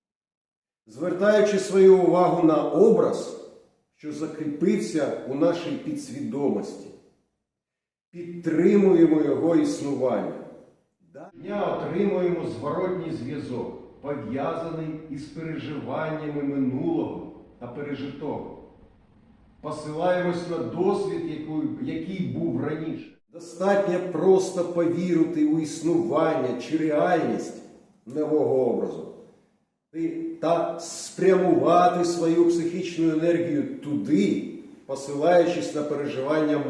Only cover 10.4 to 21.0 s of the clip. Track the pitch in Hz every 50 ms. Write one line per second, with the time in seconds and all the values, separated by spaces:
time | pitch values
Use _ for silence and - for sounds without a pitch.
10.4 | - - - - - _ _ _ _ _ _ _ _ _ - 139 - - - -
11.4 | - 190 208 196 180 - - - 147 143 160 196 202 190 190 180 180 175 170 160
12.4 | 170 - - - 135 147 170 185 185 180 180 165 160 160 - - 120 139 147 -
13.4 | - 123 123 110 - - - - - - - - - 143 139 123 110 104 127 139
14.4 | - 165 160 165 170 165 160 160 156 156 156 - - - - - - - - 165
15.4 | 160 160 147 135 - 151 147 127 113 123 139 156 160 156 156 151 151 147 147 143
16.4 | 139 143 139 135 127 123 123 147 165 170 165 147 101 90 87 85 - - - -
17.4 | - - _ _ 123 117 120 143 143 143 135 127 139 139 - - 156 139 117 113
18.4 | 120 110 - - - - - _ - _ _ _ _ _ _ _ _ _ _ _
19.4 | _ _ _ _ - 143 147 - 147 151 151 160 175 180 180 180 175 175 170 170
20.4 | - 170 165 - - - 156 170 190 202 196 -